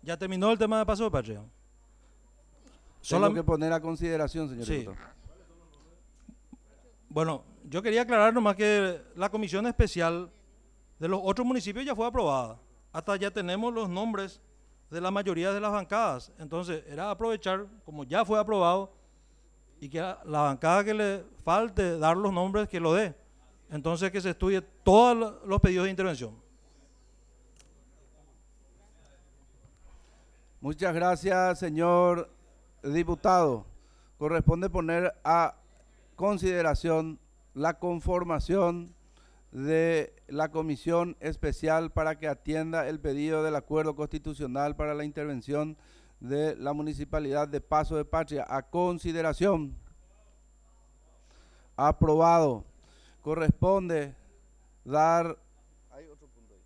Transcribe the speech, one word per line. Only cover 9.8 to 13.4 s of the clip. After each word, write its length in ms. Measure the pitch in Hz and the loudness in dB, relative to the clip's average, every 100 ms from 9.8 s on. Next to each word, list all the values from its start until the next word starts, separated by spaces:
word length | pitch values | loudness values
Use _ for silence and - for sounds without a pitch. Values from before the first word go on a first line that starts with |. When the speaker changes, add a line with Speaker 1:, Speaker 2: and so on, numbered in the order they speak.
| 214 175 165 170 180 _ - _ _ _ _ - | 0 2 -2 -2 -8 _ -20 _ _ _ _ -8
Speaker 1:
de 100 | 160 | -4
los 120 | 190 | -2
otros 240 | 196 196 247 | -2 -2 0
municipios 380 | 254 190 208 | -2 -4 -8
ya 100 | 269 | -6
fue 120 | 220 226 | -4 -2
aprobada. 520 | 240 180 135 120 110 _ - - | 0 0 0 -2 -10 _ -20 -14
Hasta 240 | 160 160 196 | -12 -4 -2
ya 140 | 202 | -2
tenemos 420 | 202 | -4